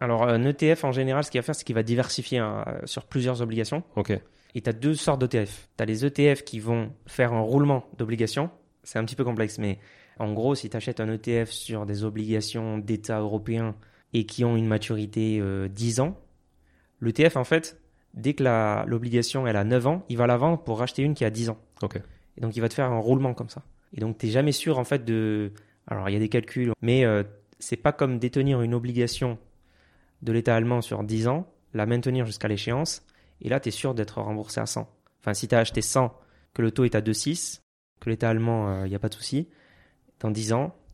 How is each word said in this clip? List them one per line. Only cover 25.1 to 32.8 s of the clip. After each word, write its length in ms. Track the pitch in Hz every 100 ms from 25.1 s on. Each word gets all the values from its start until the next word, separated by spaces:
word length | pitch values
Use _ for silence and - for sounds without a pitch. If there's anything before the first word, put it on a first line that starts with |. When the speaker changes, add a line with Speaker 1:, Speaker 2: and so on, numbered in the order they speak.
| 113 110 107 104 101 _ _ -
Speaker 1:
Alors, 240 | 104 98
il 40 |
y 20 | 104
a 40 |
des 100 | 110
calculs, 420 | 120 107 131 123 110
mais, 240 | 113 131 120
euh, 160 | 104 101 - _ _
c'est 180 | - 120
pas 140 | 151
comme 260 | - 139 123
détenir 440 | 123 139 135 131
une 120 | 117
obligation 640 | 120 120 120 120 - 127 110 _ _ _ _ _ _ _ _
de 80 | 117
l'État 240 | 113 113 113
allemand 260 | 117 120
sur 220 | 113 104
dix 240 | 104 110 113
ans, 180 | 147 180 _ _ 110
la 100 | 107
maintenir 400 | 120 127 127 117
jusqu'à 220 | 101 107
l'échéance, 580 | 104 - 123